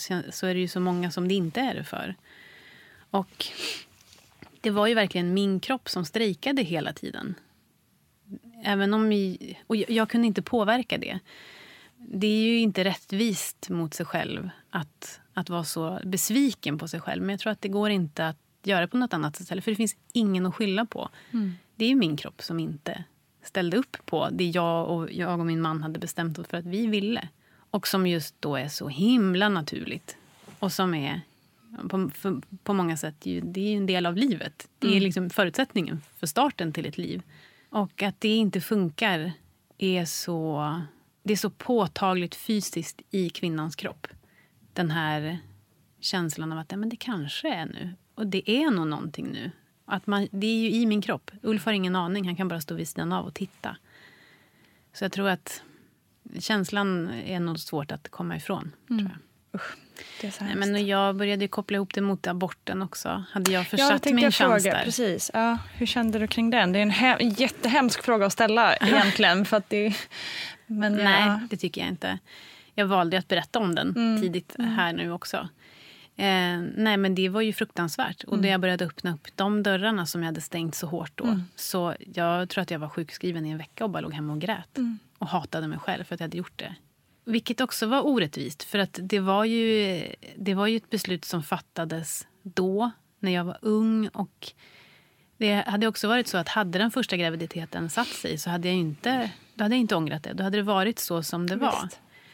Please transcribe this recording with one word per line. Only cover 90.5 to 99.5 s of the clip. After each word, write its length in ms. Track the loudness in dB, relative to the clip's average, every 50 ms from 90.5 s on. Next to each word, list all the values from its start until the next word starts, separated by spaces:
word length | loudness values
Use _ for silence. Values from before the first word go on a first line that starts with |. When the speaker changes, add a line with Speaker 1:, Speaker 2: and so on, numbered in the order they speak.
| 2
Speaker 1:
var 120 | 2 4
ju 100 | 2 2
ett 140 | 0 0 -2
beslut 340 | -4 -4 -2 -2 -4 -4 -4
som 180 | -4 -4 -4 -2
fattades 840 | -2 -4 -4 -6 _ -6 -6 -4 -4 -4 -6 -6 -6 -8 -8 -10 _ _ _ -14
då, 480 | -8 -2 0 0 2 2 2 0 0 -2 _ _ _ _ _
när 120 | 0 0 2
jag 120 | 2 0
var 140 | -2 -4 -4 0
ung. 460 | 2 2 4 4 4 4 2 0 0
Och 440 | -2 -4 -6 -6 _ -16 -18 -18 -18 _ -20 -20 -20 -20 -20 -20 -20 -20 _ _ _ _ _ _ _
det 160 | 0 2 2 4
hade 340 | 2 2 0 0 2 2
också 220 | 2 0 0 0 2
varit 200 | 2 2 2 0
så 100 | 0 -2
att 100 | -2 0
hade 300 | 0 0 0 2 2 2
den 120 | 2 2
första 260 | 2 0 0 0 0
graviditeten 720 | 0 0 0 0 -2 -6 -6 -6 -8 -8 -6 -6 -6 -4 -4
satt 160 | -2 -2 -2 -2
sig 300 | -4 -6 -6 -6 -4 -4
så 120 | -4 -4
hade 180 | -2 -2 0 0
jag 80 | 2
inte, 540 | 2 0 0 -2 -2 -2 0 0 0 0 -4 -6 -12 -20 _